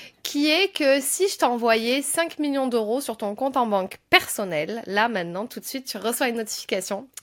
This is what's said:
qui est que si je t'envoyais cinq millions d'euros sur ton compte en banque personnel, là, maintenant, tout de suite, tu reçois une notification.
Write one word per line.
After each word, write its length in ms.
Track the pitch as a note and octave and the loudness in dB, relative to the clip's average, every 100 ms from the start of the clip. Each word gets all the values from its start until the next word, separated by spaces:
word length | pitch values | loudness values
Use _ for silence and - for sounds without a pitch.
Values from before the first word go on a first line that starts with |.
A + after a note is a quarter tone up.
| - _ | -18 _
qui 280 | - D4 D4+ | -4 0 2
est 260 | D#4+ G4 - | 4 2 2
que 240 | C#4 C#4 | 4 4
si 260 | C4+ - G4 | 2 0 0
je 100 | - | 2
t'envoyais 640 | B3 A#3+ A#3 A3+ A3+ C4+ | 2 2 4 4 4 0
cinq 360 | C#4 - E4 - | 0 -2 -2 -2
millions 280 | D4 C#4 C4 | 0 0 2
d'euros 340 | A#3 G#3+ B3+ | 0 0 -2
sur 160 | C#4 A3 | -2 -6
ton 180 | G#3 | -6
compte 220 | G3+ C4+ C4+ | -2 -2 0
en 100 | A#3 | 2
banque 300 | G3 F#3+ - _ | 2 0 -8 _
personnel, 720 | A#3+ - - G3 D#3 E3 A3+ | 4 4 -4 -2 -2 -2 -6
là, 240 | - G3+ A#3 | -2 2 2
maintenant, 380 | G3+ F3 F3+ A#3 | 2 -4 -6 -8
tout 140 | A3 | -10
de 40 | |
suite, 220 | - C4+ C4 | -10 -10 -8
tu 100 | G3 | -4
reçois 320 | G#3+ A#3+ C4 | -4 0 -2
une 80 | A#3 | -2
notification. 720 | A3 - - G3 - G3+ C4+ - | -6 -8 -4 -4 -4 -8 -8 -18